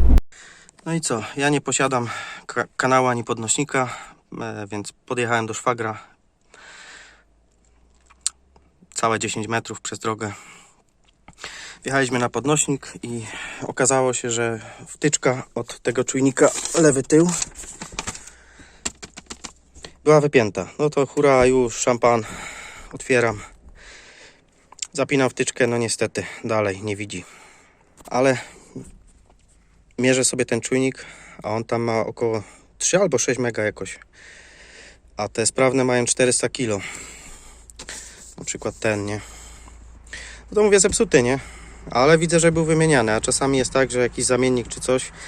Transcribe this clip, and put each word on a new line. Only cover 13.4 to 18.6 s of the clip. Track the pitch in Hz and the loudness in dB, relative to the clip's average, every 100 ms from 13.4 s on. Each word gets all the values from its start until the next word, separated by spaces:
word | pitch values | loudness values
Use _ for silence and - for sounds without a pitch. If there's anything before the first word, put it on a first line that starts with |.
| - - 127 | -14 -12 -8
okazało | - 131 131 131 | -2 2 2 2
się, | 120 123 | 0 -4
że | 117 117 113 - - - | -2 -2 -4 -10 -20 -20
wtyczka | - 151 - 131 127 - 120 | -2 -2 0 0 -2 -6 -10
od | 120 - | -10 -8
tego | 123 120 | -4 -2
czujnika, | 123 131 135 127 143 - - 165 | -2 2 2 4 4 2 -4 4
lewy | 156 135 | 4 4
tył, | - 156 175 170 - - - - - - - - - - - - | 4 4 4 0 -8 -12 -18 -18 -16 -12 -12 -14 -18 -20 -20 -20